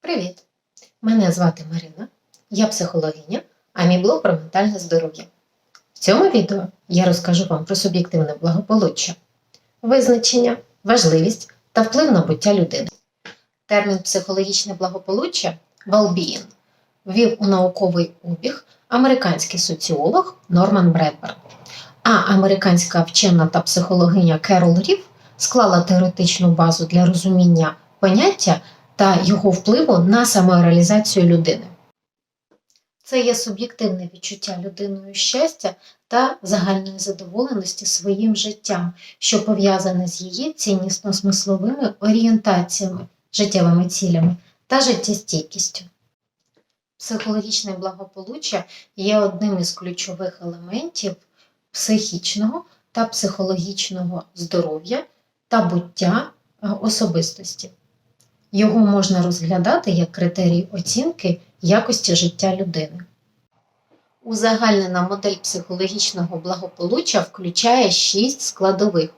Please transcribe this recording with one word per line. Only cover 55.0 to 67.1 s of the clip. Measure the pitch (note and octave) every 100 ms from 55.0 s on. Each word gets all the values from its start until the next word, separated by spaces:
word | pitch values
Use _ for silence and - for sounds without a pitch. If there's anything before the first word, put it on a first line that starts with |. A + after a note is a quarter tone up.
| - _ _ _ _
та | A3+
буття, | F3 F3 F3 - F3+ G#3+ C#4 _ _ _
е, | G#3 G3+
особистості. | A3 - G#3 E3 D#3+ - F#3+ - F#3 _ _ _ _ _ _ _ _ G3
Його | G#3+ A3+
можна | G#3 G3+ F#3+ F#3
розглядати | F3 F3 E3 F3+ F3+ E4+ -
як | E3+ E3+
критерій | - F3 F3 F3+ E3+ F#3
оцінки | G3 - A#3 D4 E4+ F#3 E3+ _ _
якості | E3+ G#3 - A#3+ - E3+
життя | E3+ - G3 F#3
людини. | F#3 E3 D3+ E3 F3 _ _ _ _ _ _ _ _ _ _ _
Узагальнена | A#3 A3 A3+ A3 A3+ G#3 F#3 F3+ F3+
модель | G3 G3+ F#3+
психологічного | - F#3+ E3+ F3+ F#3+ G#3 - F#3 F3 F3
благополуччя | E3+ F3+ F3+ _ F3 B3 E4+